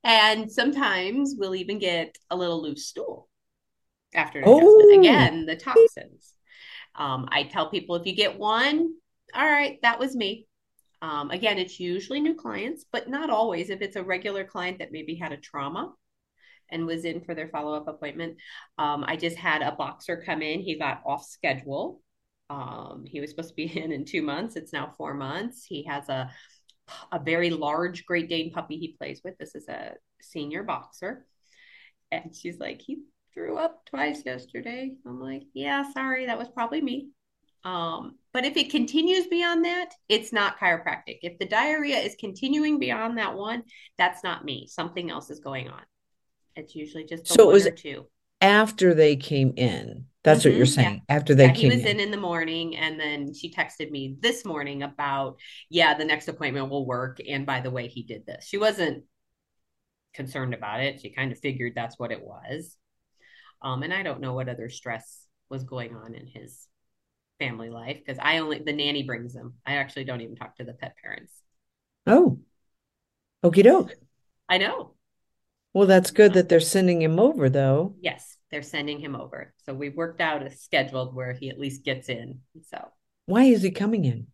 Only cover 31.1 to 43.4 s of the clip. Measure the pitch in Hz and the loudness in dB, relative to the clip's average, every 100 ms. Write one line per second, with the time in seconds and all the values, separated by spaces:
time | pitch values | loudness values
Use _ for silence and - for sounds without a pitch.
31.1 | 262 _ _ _ _ _ - - _ _ | -14 _ _ _ _ _ -20 -20 _ _
32.1 | 160 165 - 175 170 - - - 285 - | -12 -12 -16 -16 -12 -12 -12 -14 -16 -16
33.1 | _ _ - 165 320 330 - - 269 294 | _ _ -14 -10 -6 -6 -8 -14 -6 -6
34.1 | 285 254 254 - - 233 127 269 262 247 | -6 -10 -12 -12 -14 -12 -12 -12 -14 -16
35.1 | 254 262 269 277 262 277 277 277 269 262 | -14 -12 -14 -14 -10 -6 -4 -6 -8 -6
36.1 | 262 254 226 233 - 226 302 269 269 - | -6 -6 -8 -10 -8 -6 -4 -4 -8 -12
37.1 | _ _ _ _ _ 185 180 165 165 - | _ _ _ _ _ -10 -6 -6 -8 -12
38.1 | - _ 254 262 302 277 294 240 302 339 | -20 _ -4 -2 -2 -2 -2 0 0 2
39.1 | 370 359 339 349 339 339 349 349 - _ | 0 0 -2 -2 -2 -2 -4 -8 -14 _
40.1 | 214 220 214 202 - 185 165 - - - | -2 -2 -2 -2 0 -2 -2 -4 -8 -12
41.1 | - 175 175 185 - 294 311 285 247 208 | -14 -14 -10 -2 0 0 -2 -2 -4 -4
42.1 | - 208 190 269 302 302 294 254 233 226 | -10 -14 -8 -2 0 0 -2 -2 -4 -4
43.1 | 233 202 190 | -4 -6 -6